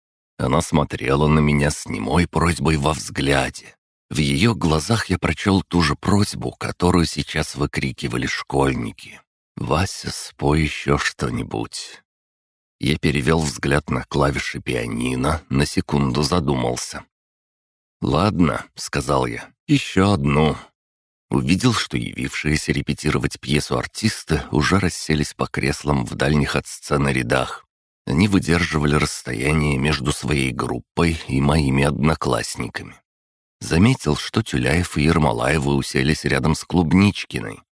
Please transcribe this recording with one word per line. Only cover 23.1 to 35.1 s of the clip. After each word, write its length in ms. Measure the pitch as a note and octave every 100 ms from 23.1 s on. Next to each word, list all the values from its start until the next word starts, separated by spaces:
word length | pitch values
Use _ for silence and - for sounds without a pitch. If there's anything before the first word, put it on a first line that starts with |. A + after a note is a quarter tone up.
| D2 - -
пьесу 380 | C2 D2 - -
артисты 640 | - - G#2+ - - C3+ -
уже 280 | C#2+ D2 F#2+
расселись 540 | F2+ - - D2+ D2
по 140 | - B1+
креслам 580 | - C2+ - C#2+ C#2 A#1+
в 100 | -
дальних 420 | C2+ D2+ C#2 C#2
от 100 | -
сцены 460 | - - C#2+ C#2
рядах. 520 | C2 A#1+ C2 B1+ - _ _ _ _ -
Они 220 | C#2+ G#2
выдерживали 680 | G2 D#2 E2+ F2 D#2 D2 D2
расстояние 840 | D2 - B1 A#1 C2+ D#2 D2 C2+
между 340 | D2 C#2+ C2
своей 400 | - B1 C#2+ C2
группой 640 | A#1+ B1+ A#1+ - - E2+ E2 -
и 100 | C2
моими 460 | C#2+ D#2 C2+ C2+ C#2+
одноклассниками. 1120 | C2+ D#2 D#2 C2+ A#1 - - A#1+ - - - _ _ _ _ _ -
Заметил, 560 | - D#2 A2+ C3 D2+ D2
что 260 | - A2
Тюляев 540 | - C#2 B1 E2 F2 -
и 60 |
Ермолаева 680 | D2